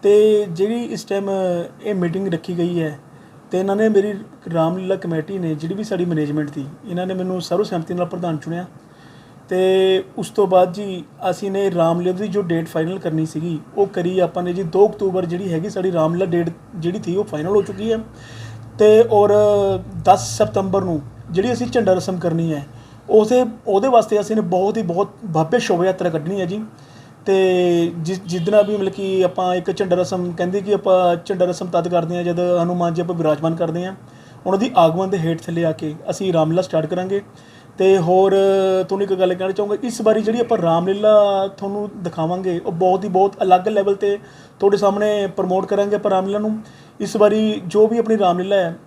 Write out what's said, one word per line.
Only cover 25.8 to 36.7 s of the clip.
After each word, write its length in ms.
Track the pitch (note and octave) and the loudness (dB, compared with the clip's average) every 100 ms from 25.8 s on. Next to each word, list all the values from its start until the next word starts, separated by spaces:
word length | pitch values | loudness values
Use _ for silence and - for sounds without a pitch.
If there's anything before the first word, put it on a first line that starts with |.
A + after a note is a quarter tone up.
ਯਾਤਰਾ 240 | F#3 F#3 F3 | 2 0 -2
ਕੱਢਣੀ 320 | D#3+ D3+ G3+ | -2 -4 -4
ਹੈ 60 | F3+ | -4
ਜੀ। 180 | G3+ A3 - - - - - - | -6 -10 -16 -20 -20 -20 -12 0
ਤੇ 680 | G3 F#3 F3+ F3+ E3+ E3+ E3+ | 2 4 4 2 2 0 -2
ਜਿਸ, 240 | D#3+ F#3+ | -6 -6
ਜਿੱਦਣਾ 400 | F3+ F3 E3+ G#3 | -6 -4 2 2
ਵੀ 140 | G3+ G#3 | 4 0
ਮਤਲਬ 160 | F#3+ | -2
ਕਿ 320 | F#3+ G3 F#3+ | -4 -2 0
ਆਪਾਂ 300 | F#3 F#3 F#3 | 0 0 -2
ਇੱਕ 220 | F3+ F3+ F#3 | -2 -2 -4
ਝੰਡਾ 200 | F#3+ F3+ | 0 0
ਰਸਮ, 360 | F3+ F#3 F3+ | 0 -2 -4
ਕਹਿੰਦੇ 280 | E3+ F3+ G3 | -4 -2 -2
ਕਿ 140 | F#3+ | -2
ਆਪਾਂ 420 | G3+ G3 F#3 F3+ E3+ - | -2 2 4 4 0 -2
ਝੰਡਾ 180 | F#3+ | 0
ਰਸਮ 220 | F3+ F3 F#3 | 0 0 -2
ਤਦ 220 | E3+ E3+ | -2 0
ਕਰਦੇ 280 | E3+ E3 F3 | 0 -2 -4
ਹਾਂ 80 | |
ਜਦ 160 | F3 F3 | -2 -2
ਹਨੂੰਮਾਨ 540 | F3+ F3 E3+ F3 E3+ | 0 0 0 0 -2
ਜੀ 80 | E3 | -2
ਆਪਾਂ 120 | F3 | -4
ਵਿਰਾਜਮਾਨ 400 | E3+ D#3 D3 E3 | -2 0 0 -2
ਕਰਦੇ 300 | E3 E3+ E3 F3+ | -2 -4 -4 -8
ਹਾਂ। 80 | F#3+ - - - - - | -10 -20 -20 -20 -10 -2
ਉਹਨਾਂ 120 | F#3+ | 0
ਦੀ 120 | B3 - | 0 4
ਆਗਮਨ 340 | E3 E3 F#3+ | 4 2 -2
ਦੇ 80 | F#3+ | -2
ਹੇਠ 240 | E3 E3 | -2 -4
ਥੱਲੇ 220 | - E3+ | -4 -2
ਆ 80 | E3+ | -2
ਕੇ 220 | D#3 D#3 D3+ - | -2 -8 -10 -8
ਅਸੀਂ 220 | E3+ F#3+ | -4 0
ਰਾਮਲੀਲਾ 300 | E3+ D#3 E3+ | 2 2 0
ਸਟਾਰਟ 240 | F3+ | 0